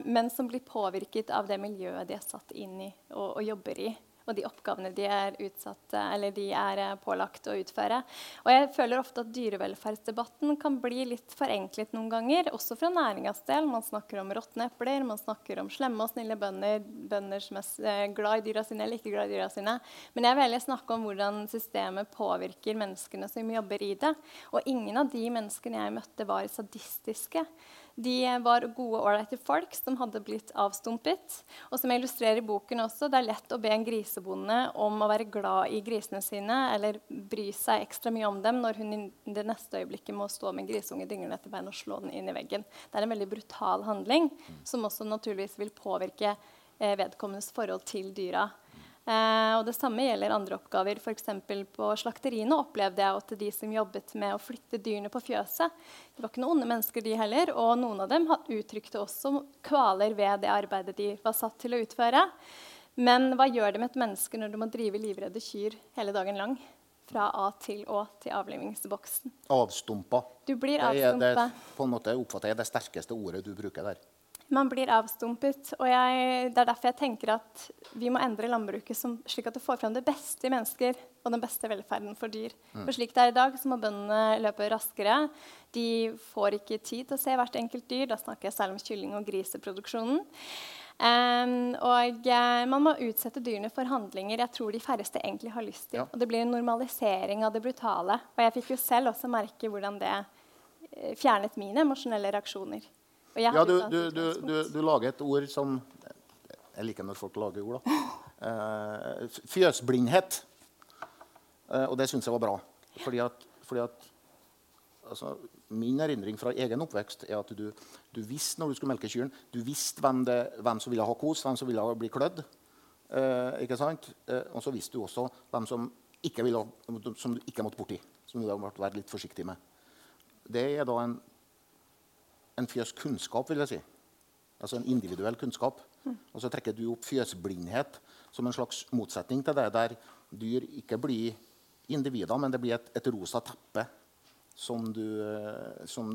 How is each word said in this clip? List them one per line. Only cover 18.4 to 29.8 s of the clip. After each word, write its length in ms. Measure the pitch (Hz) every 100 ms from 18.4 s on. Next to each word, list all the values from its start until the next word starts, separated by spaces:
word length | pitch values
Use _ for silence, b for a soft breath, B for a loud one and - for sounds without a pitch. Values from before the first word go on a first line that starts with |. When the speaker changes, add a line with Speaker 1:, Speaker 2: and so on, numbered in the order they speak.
| 214
Speaker 1:
dyra 160 | 214
sine 240 | 220 214 220
eller 80 | 233
ikke 100 | 220
glad 160 | 208 208
i 80 | 196
dyra 160 | 190
sine. 240 | 202 208 240 B B B 240
Men 140 | 240
jeg 100 | 269
vil 80 | 247
heller 160 | 240 269
snakke 260 | 254 - 226
om 80 | 214
hvordan 340 | 196 202 208 208
systemet 640 | 226 - 202 190 185 214 -
påvirker 640 | 196 180 185 - 220 214
menneskene 480 | 196 185 - 190 202
som 240 | 233 220 226
jobber 240 | 196 202
i 80 | 202 190
det. 160 | 302 302 B B B -
Og 80 | 269
ingen 320 | 254 208 240
av 80 | 277
de 160 | 233 233 233
menneskene 480 | 208 - 240 220
jeg 140 | 208 226
møtte 320 | - - 202
var 160 | 196 202
sadistiske. 960 | - 202 214 - - - - - 330 320 B B B B
De 320 | - 247 254 254 247
var 220 | 240 240 240
gode, 240 | 240 240 220 202
ålreite 320 | 208 214 254
folk 380 | - 302 -
som 160 | -